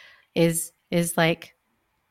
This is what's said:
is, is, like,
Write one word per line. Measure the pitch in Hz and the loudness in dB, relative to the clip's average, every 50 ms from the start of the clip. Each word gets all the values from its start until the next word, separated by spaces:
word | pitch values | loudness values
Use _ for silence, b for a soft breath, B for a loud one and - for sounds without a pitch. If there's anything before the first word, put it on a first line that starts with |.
| b b b b b b b | b b b b b b b
is, | 175 165 170 165 165 - - _ _ _ - | 0 2 2 0 -2 -6 -10 _ _ _ -4
is, | 175 170 170 170 - | -2 -2 -2 -2 0
like, | - 165 160 170 165 - - _ _ _ _ _ _ _ _ _ _ _ _ | 0 2 0 0 -2 -8 -20 _ _ _ _ _ _ _ _ _ _ _ _